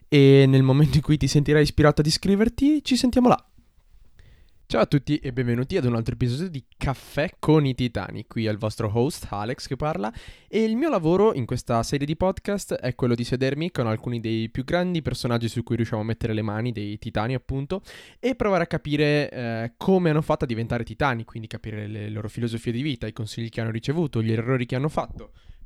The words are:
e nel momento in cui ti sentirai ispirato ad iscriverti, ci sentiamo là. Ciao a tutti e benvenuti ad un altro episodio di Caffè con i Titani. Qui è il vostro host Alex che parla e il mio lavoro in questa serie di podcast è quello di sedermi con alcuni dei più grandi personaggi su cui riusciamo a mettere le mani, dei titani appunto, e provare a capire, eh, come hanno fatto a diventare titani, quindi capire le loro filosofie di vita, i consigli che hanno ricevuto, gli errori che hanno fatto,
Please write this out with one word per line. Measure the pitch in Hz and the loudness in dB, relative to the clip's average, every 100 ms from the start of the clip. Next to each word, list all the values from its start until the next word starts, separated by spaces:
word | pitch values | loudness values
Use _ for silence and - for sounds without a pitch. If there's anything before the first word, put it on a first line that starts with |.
| - | 2
e | 147 139 139 135 | 6 10 10 8
nel | 135 | 6
momento | 135 135 151 151 | 6 6 6 4
in | |
cui | - 151 | 2 2
ti | 135 | 4
sentirai | 151 127 151 | 2 4 4
ispirato | 147 - 147 147 | 4 4 4 4
ad | 151 | 2
iscriverti, | - 180 196 233 - 277 302 | 0 2 2 2 2 2 2
ci | - 247 | 2 0
sentiamo | 254 247 247 | 2 4 4
là. | - - _ _ _ _ - - - - - - _ _ | 4 0 _ _ _ _ -20 -20 -20 -20 -20 -20 _ _
Ciao | - | -2
a | 214 | 2
tutti | 143 - 151 | 0 0 -4
e | 139 | -4
benvenuti | 120 120 117 135 190 | -4 -2 -2 -2 -2
ad | 123 | 0
un | |
altro | 117 113 | 0 -2
episodio | 120 123 127 190 | -2 -2 -2 -6
di | 147 - _ | -10 -14 _
Caffè | 147 127 - - 175 - | -6 -6 -8 -6 -4 -2
con | - 156 | 2 4
i | 139 | 4
Titani. | 127 123 104 92 107 - | 0 -2 -4 -8 -12 -10
Qui | 120 | -4
è | 107 | -4
il | 104 | -2
vostro | 110 - 107 | -4 -4 -4
host | 113 135 - - | 0 -2 -2 -10
Alex | 101 107 139 - | -8 -6 -8 -8
che | 131 | -6
parla | 151 170 214 - - - _ | -4 -4 -6 -8 -16 -20 _
e | 202 | -2
il | 220 226 | 0 0
mio | 320 | 0
lavoro | 220 160 180 214 | 0 2 4 4
in | 135 117 | 2 -4
questa | 127 - 117 | -6 -2 -2
serie | 117 143 | 0 -4
di | 143 160 | -4 -2
podcast | 185 190 - 202 - | -2 -2 -4 -6 -4
è | - 127 | -6 -6
quello | - 127 | -2 0
di | 117 | 0
sedermi | 117 127 131 139 175 | -2 -2 -2 -2 -4
con | - 117 | -2 -2
alcuni | 110 120 120 | -2 -4 -6
dei | 110 113 113 | -4 -2 -4
più | - | -6
grandi | 131 170 180 175 | -2 -2 0 -2
personaggi | 131 120 127 117 117 | -4 -4 -2 0 0
su | 123 | -4
cui | 117 117 | -4 -2
riusciamo | 117 113 | -2 -2
a | |
mettere | 110 110 113 | -4 -4 -4
le | 110 | -4
mani, | 110 107 123 | -4 -4 -4
dei | 110 104 107 | -6 -8 -10
titani | 113 107 110 | -8 -4 -4
appunto, | 131 - 135 143 190 - - - - | -4 -6 -8 -6 -8 -10 -20 -20 -6
e | 240 | -4
provare | 247 220 185 | -2 0 0
a | 170 | 0
capire, | 160 147 143 147 147 143 | -4 -2 0 2 2 0
eh, | - 117 113 117 - | -6 -6 -6 -6 -4
come | - 185 175 | 2 4 4
hanno | 151 | 2
fatto | 156 151 | 0 -2
a | 139 | -2
diventare | 110 117 120 | -4 -4 -4
titani, | 113 110 147 117 | -6 -4 -2 -2
quindi | 110 117 110 | -8 -12 -14
capire | 110 113 107 107 | -12 -10 -10 -10
le | 107 104 | -10 -8
loro | 107 107 | -8 -8
filosofie | 117 117 113 - | -6 -4 -4 -4
di | 117 | -4
vita, | 151 127 110 | -4 -4 -8
i | |
consigli | - 110 - 113 | -8 -10 -8 -8
che | - | -6
hanno | 113 | -4
ricevuto, | 113 - 160 156 117 | -4 -2 -2 0 0
gli | 113 | 0
errori | 113 117 131 123 | 0 0 -2 0
che | 127 | -2
hanno | 151 | -2
fatto, | 175 123 - 107 - - - | -2 -4 -10 -16 -20 -20 -20